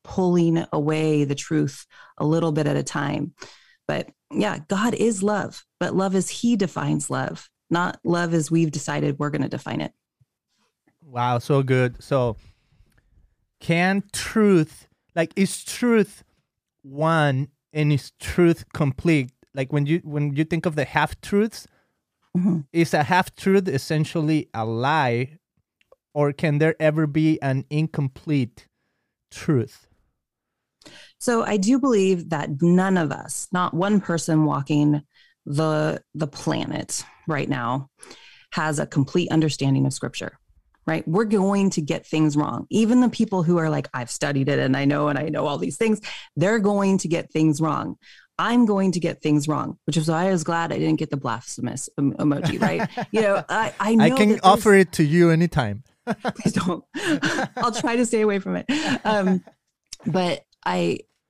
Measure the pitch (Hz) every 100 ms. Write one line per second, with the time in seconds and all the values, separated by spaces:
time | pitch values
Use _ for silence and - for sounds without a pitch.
0 | - - 185 175 165 165 - 160 147 156
1 | 156 151 139 139 - 156 147 - - -
2 | - - 147 165 165 151 147 143 139 147
3 | 143 151 - - - - _ _ - 151
4 | - _ _ - 202 - 151 196 226 -
5 | 226 202 202 208 - - _ - 180 175
6 | 190 190 180 - 233 233 185 156 147 151
7 | - 131 131 170 - _ - 170 175 -
8 | - 170 170 165 147 165 165 143 - 147
9 | 147 143 147 147 135 - - 151 151 _
10 | _ _ _ _ _ _ _ _ _ _
11 | 156 120 123 123 - 143 131 131 127 -
12 | - 139 120 107 - _ _ _ _ _
13 | _ _ _ _ _ _ - 170 185 196
14 | - - - 220 208 180 151 - _ _
15 | _ 170 165 - 190 - - - 247 226
16 | 196 - _ _ _ _ _ _ 139 139
17 | 156 165 147 131 143 _ _ 151 151 143
18 | - _ - - 175 165 - - 147 -
19 | 170 156 123 _ _ 139 135 147 143 170
20 | 156 147 147 139 156 165 170 151 131 156
21 | 151 - - 202 220 - - _ _ _
22 | _ _ _ 175 180 170 139 165 165 165
23 | 151 180 185 - 196 196 185 131 - 156
24 | 151 170 151 156 - 113 110 113 131 160
25 | 131 117 131 156 _ _ _ _ _ _
26 | _ 147 143 143 165 147 156 - 156 151
27 | 156 143 156 156 139 131 135 151 160 -
28 | 139 - - 147 120 - _ _ _ _
29 | _ _ _ - - 139 107 - _ _
30 | _ _ _ _ _ _ _ _ - -
31 | - - - 226 - 208 190 262 269 220
32 | 190 185 160 160 156 143 170 180 190 185
33 | 151 - - - - 180 180 160 196 208
34 | - 170 - 156 151 143 139 147 147 147
35 | - _ _ _ - 143 156 151 156 156
36 | _ 151 151 - - 151 - 156 - -
37 | - - - 147 139 135 120 131 135 _
38 | - - - - - - 156 147 - -
39 | 139 180 175 160 156 - 139 135 135 135
40 | 135 - - - _ _ _ _ - 160
41 | 156 175 226 208 190 202 196 180 147 160
42 | - 156 156 147 147 - - 208 220 247
43 | 247 - 220 185 165 175 160 147 139 127
44 | 120 - 147 139 135 135 135 131 139 143
45 | 147 139 151 151 151 143 175 135 226 214
46 | - - - - 180 226 202 202 196 190
47 | 160 165 - 156 156 143 156 135 107 -
48 | - - _ - 190 240 233 202 190 175
49 | 160 - 151 151 147 143 120 - - 160
50 | 156 160 190 185 156 170 165 - 160 156
51 | 156 139 135 113 - - 123 135 - -
52 | 143 - 151 143 156 - 202 165 220 -
53 | 214 214 214 196 - 196 220 - 202 226
54 | - 262 208 214 185 208 214 196 185 -
55 | 151 170 170 160 170 151 113 101 - _
56 | - 220 247 - 220 190 175 175 - 294
57 | 392 294 311 311 262 - 233 226 240 233
58 | 233 226 214 196 190 180 - 294 311 254
59 | 208 214 190 185 - _ _ _ - -
60 | - 180 180 - _ _ - 180 170 -
61 | - _ _